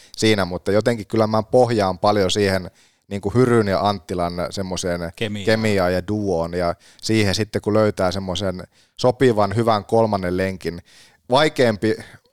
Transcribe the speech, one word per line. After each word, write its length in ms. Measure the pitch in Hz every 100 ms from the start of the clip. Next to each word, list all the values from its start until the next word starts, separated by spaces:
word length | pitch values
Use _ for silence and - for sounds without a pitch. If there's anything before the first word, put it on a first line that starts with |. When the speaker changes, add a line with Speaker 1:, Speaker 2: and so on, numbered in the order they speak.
| - -
Speaker 1:
siinä, 280 | 110 104 90
mutta 260 | 87 -
jotenkin 360 | 101 117 117 98
kyllä 200 | 110 107
mä 160 | 110
pohjaan 560 | 107 127 120 113 95 92
paljon 320 | 104 104 92
siihen 400 | 107 101 95 90 - _ _ -
niin 140 | 98
kuin 120 | 101 120
Hyryn 320 | 123 120 107
ja 220 | - 101
Anttilan 440 | 98 - 90 87 87 82
semmoiseen 600 | - 92 90 92 87 85 -
Speaker 2:
Kemiaan. 300 | 110 104 98
Speaker 1:
kemiaan 480 | 110 110 98 90
ja 140 | 90 87
duoon, 460 | 107 101 85 82
ja 220 | 87 87 85 - _
siihen 340 | - 110 101 92
sitten 260 | 104 101
kun 120 | -
löytää 380 | 104 107 - 92
semmoisen 520 | 95 95 90 98 92 - _ _ -
sopivan 580 | 127 120 131 104 98 107
hyvän 300 | 113 107 95
kolmannen 520 | 113 113 101 90 92
lenkin. 440 | 95 95 85 85 - - - _ -
Vaikeampi, 640 | 127 156 - 120 101 110 107 - - _